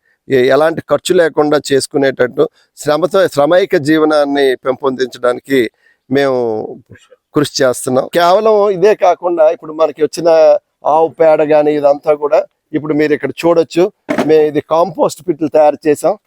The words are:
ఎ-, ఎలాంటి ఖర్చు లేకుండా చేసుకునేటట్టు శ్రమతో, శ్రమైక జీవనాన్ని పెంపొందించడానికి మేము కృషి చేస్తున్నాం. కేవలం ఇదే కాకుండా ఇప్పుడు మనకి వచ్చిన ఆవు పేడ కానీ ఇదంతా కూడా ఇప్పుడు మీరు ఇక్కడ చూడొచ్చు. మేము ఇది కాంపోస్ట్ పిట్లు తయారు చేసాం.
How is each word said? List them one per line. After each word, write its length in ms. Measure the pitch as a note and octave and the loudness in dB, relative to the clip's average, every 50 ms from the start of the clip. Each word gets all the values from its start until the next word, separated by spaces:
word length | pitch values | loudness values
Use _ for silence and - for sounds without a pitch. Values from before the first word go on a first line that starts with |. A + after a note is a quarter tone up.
| _ _ _ _ _ - | _ _ _ _ _ -2
ఎ-, 160 | C3+ B2+ B2 | 0 0 2
ఎలాంటి 360 | C3 C3+ C#3 D#3 E3 D#3+ - | 2 2 2 2 0 -2 -4
ఖర్చు 340 | - - D3 C#3 - - F3 | -4 -4 -4 -2 -2 0 0
లేకుండా 460 | F3+ E3 D#3 C3+ D#3 D3 D3 D3+ D3 - - C#3 | 0 0 0 0 -2 0 0 0 -2 -2 -2 -2
చేసుకునేటట్టు 760 | C3 - - - C#3+ C#3 C3+ A#2+ - B2 A#2+ C3 C#3 D#3 - - _ _ _ _ | -2 -2 -2 -2 -2 -2 -2 0 -2 -4 -2 -2 -2 -4 -4 -4 _ _ _ _
శ్రమతో, 520 | - - C#3+ D3+ D#3 E3+ F3+ G3+ G3 F3+ D#3 | -8 -4 -4 -2 -2 -2 -2 0 0 0 0
శ్రమైక 480 | - D3 C#3+ D3+ F3 F#3 G3+ - F#3+ | 0 0 0 2 2 0 0 -2 -2
జీవనాన్ని 800 | E3+ C3+ D3 D#3+ D#3+ D#3 D#3 D#3 D3 C#3+ C#3 C#3+ C#3+ C#3 C3+ C#3+ | -2 0 0 0 2 2 2 2 0 0 0 0 0 0 0 0
పెంపొందించడానికి 1160 | - - C3+ B2+ - C#3+ C3+ C3 B2 C3 A#2+ - B2 B2 B2 B2 B2 - C3+ C#3 C3 A2+ G#2+ - _ _ _ _ _ _ - | -2 -4 -4 -4 -4 -4 -4 -4 -4 -6 -6 -6 -4 -4 -4 -4 -4 -4 -2 -2 -2 -2 -2 -6 _ _ _ _ _ _ -4
మేము 640 | C3 C#3 C#3 C3+ C3 B2+ A#2+ A2+ A2 G#2+ - - - - - _ A2+ - _ _ _ _ _ _ - | -2 -2 0 0 0 -2 -2 -4 -4 -6 -8 -10 -12 -16 -20 _ -20 -20 _ _ _ _ _ _ -10
కృషి 280 | D3 D3 - - - C#3 | -8 -8 -6 -4 -2 -2
చేస్తున్నాం. 460 | B2+ A#2+ - - C3+ B2+ C3 A#2+ - - | -2 -2 -4 -6 -4 -4 -4 -4 -2 -2
కేవలం 560 | E3+ F3 E3+ F#3 G#3+ G#3+ A3 G#3+ G#3 G3+ G#3 | 0 2 2 2 2 2 2 2 2 0 0
ఇదే 240 | G3 E3+ F3+ G#3+ G3+ | 0 0 2 0 2
కాకుండా 560 | - G3+ F3+ E3+ - F3 F3+ F3 E3 D#3 D#3+ | 2 2 0 0 0 -2 -4 0 2 2 2
ఇప్పుడు 220 | F3 - E3 D#3 D#3 | 0 -2 -6 -12 -4
మనకి 300 | D#3 D#3+ D3+ D3 - D3+ | -2 -2 -2 0 -2 -4
వచ్చిన 560 | C#3+ - E3+ D#3+ E3+ D#3+ D#3+ D#3 D3+ D3 D3+ - _ _ _ - | -4 -4 -2 0 2 4 4 6 4 4 2 -2 _ _ _ -2
ఆవు 220 | C#3+ D3 D#3+ E3 D#3+ | 0 2 2 2 0
పేడ 420 | - - E3 D#3+ D#3 D#3 D#3 D3 | 0 2 2 4 4 2 2 2
కానీ 220 | D#3 D3+ D3 D3+ D3+ | 2 2 2 2 0
ఇదంతా 400 | D3 C#3+ C#3+ C#3+ C#3+ - D3+ D3+ | 0 0 0 0 0 0 -2 -2
కూడా 300 | D3 D3 C#3+ D#3 F3+ G3+ - _ _ _ _ D3+ | -2 -2 0 0 -2 -2 -4 _ _ _ _ -8
ఇప్పుడు 220 | D3 C#3 D3+ D3 | -6 -4 -4 -2
మీరు 180 | D3 D3+ D3 D3+ | 0 0 0 0
ఇక్కడ 180 | B2+ - C3+ | -2 -4 -6
చూడొచ్చు. 640 | - - - E3+ E3+ E3 D#3+ - - E3 F3+ G#3 - _ _ - - - - | -8 -4 -2 0 2 2 0 0 0 0 0 0 -2 _ _ -6 -4 -2 0
మేము 160 | C#3+ D#3 D#3 D3+ | 2 2 4 2
ఇది 180 | D3+ C#3+ D3 | 2 0 -4
కాంపోస్ట్ 680 | - - D#3 D#3+ F3 F#3+ D#3+ - C#4 F3 - - - F3+ | -4 -2 0 0 0 -2 -2 -2 -2 -2 -4 -4 -6 -6
పిట్లు 200 | D#3 - E3 C#3 | -6 -4 -4 0
తయారు 400 | - D#3 D3+ D3+ C#3+ - - D3+ | 2 2 4 4 2 0 0 -2
చేసాం. 300 | D3 - - D#3+ - - _ | -2 0 0 -2 -4 -4 _